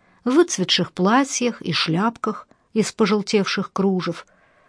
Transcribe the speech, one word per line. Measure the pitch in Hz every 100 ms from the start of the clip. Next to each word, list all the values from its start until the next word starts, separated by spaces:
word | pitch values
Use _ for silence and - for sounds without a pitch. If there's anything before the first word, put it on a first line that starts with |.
| _ _
в | 247
выцветших | 277 349 - 175 - 175
платьях | - 185 247 269 - 240 -
и | -
шляпках | 151 - 165 226 233 220 202 - _ _
из | 220 202
пожелтевших | - 208 214 196 214 185 - 190
кружев — | - 196 185 170 170 - _ _ _